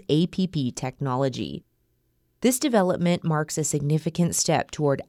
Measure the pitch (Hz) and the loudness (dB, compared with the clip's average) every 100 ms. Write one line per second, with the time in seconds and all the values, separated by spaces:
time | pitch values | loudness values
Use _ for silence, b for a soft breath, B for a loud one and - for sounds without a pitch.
0 | - 151 175 - 185 156 123 - 131 - | 2 2 2 0 -2 -2 -4 -4 -8 -6
1 | 139 127 135 120 78 69 - _ _ _ | -4 0 -2 -2 -8 -10 -14 _ _ _
2 | _ _ _ _ 240 254 302 226 185 175 | _ _ _ _ 0 2 2 2 2 2
3 | 175 175 165 151 151 - 151 147 143 156 | 0 0 0 0 -2 -4 -2 -2 0 0
4 | 165 165 170 - - 147 - - 143 135 | 0 0 0 0 0 0 -2 -2 0 0